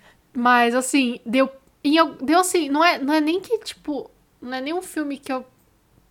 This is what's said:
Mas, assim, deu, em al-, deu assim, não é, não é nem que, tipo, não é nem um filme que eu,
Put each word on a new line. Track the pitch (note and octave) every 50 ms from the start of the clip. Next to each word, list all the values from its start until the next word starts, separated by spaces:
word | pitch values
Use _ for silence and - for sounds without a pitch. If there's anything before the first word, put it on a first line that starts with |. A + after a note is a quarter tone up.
| _ - _ _ _ _ -
Mas, | B3 A#3+ B3 B3 A#3+ A#3+ A#3 A#3
assim, | B3+ B3+ - - C#4 C4 A#3+ B3 - -
deu, | A#3 G#3+ C4 B3+ B3+ - - _ _ _ _ -
em | C#4+ D4 E4
al-, | E4 D#4+ - -
deu | C4 B3 D#4 F4+
assim, | F#4 F4+ - F4+ D4+ C4+
não | C#4 D4 E4
é, | F4 D#4+ -
não | C4+ C4+ D#4
é | D#4
nem | D4+ D4+ E4+ G4
que, | F#4+ - A#4 G#4+
tipo, | - - - - - - D4 B3 - - _ _ _ _ _ _
não | - B3 B3+
é | C4
nem | C4 C#4+ E4
um | F#4
filme | F4+ - - D#4+ D4+ C#4+ C#4 -
que | - -
eu, | C4+ B3+ B3+ - _ _ _ _ _ _ _ _ _ _ _ _